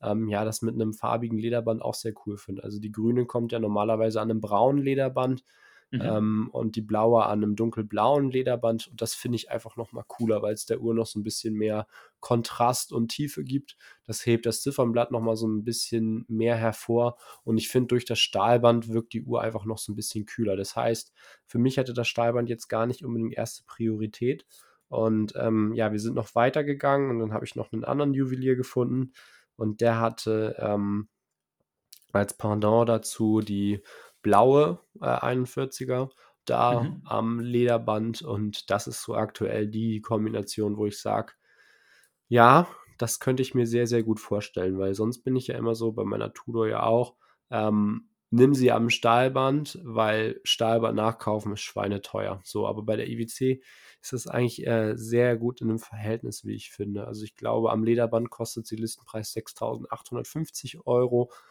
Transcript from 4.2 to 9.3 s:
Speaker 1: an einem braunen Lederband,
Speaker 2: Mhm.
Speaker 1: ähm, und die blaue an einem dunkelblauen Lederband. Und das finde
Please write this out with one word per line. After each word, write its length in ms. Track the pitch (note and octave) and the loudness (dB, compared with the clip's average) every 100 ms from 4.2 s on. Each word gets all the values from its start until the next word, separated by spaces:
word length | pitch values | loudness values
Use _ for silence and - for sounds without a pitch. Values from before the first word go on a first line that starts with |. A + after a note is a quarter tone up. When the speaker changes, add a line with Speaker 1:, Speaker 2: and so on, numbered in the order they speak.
Speaker 1:
an 100 | A2+ | 0
einem 100 | A2+ | -2
braunen 420 | G#2+ G2+ B2 C#3+ | 0 4 4 4
Lederband, 640 | C#3 C3+ C3 C3 B2+ B2+ - _ - - _ | 2 0 0 0 0 0 -6 _ -20 -20 _
Speaker 2:
Mhm. 240 | B2+ A2 G#2+ | -4 0 2
Speaker 1:
ähm, 320 | G#2+ G#2+ A2 | 2 0 -2
und 240 | B2 A#2 A2 | -4 -4 -4
die 60 | |
blaue 420 | G#2+ G#2+ A2+ A#2 | -2 2 6 6
an 180 | G#2 G#2+ | 4 2
einem 140 | G#2 G#2 | 0 0
dunkelblauen 760 | A2+ A2+ G#2+ G#2 A2 C#3+ C#3 | 0 -2 -4 2 4 4 2
Lederband. 580 | B2+ B2+ A#2+ A#2+ A2+ - | 0 0 0 0 0 -4
Und 120 | A2+ | -6
das 140 | A2 | -6
finde 220 | - B2 | -4 -4